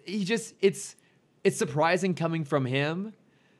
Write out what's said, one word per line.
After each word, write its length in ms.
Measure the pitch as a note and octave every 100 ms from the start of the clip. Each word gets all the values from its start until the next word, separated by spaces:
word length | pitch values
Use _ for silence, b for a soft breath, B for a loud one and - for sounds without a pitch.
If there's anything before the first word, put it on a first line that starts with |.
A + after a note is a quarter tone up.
he 200 | - G#3
just, 300 | F#3 A3+ - -
it's, 340 | G3 - - - b b b _
it's 140 | G3 F#3+
surprising 560 | F3+ C#3 D#3+ F#3 F#3
coming 300 | E3+ E3 E3
from 200 | C#3+ D3
him. 480 | B2 C3+ D3 E3+ G#3+ - b b b b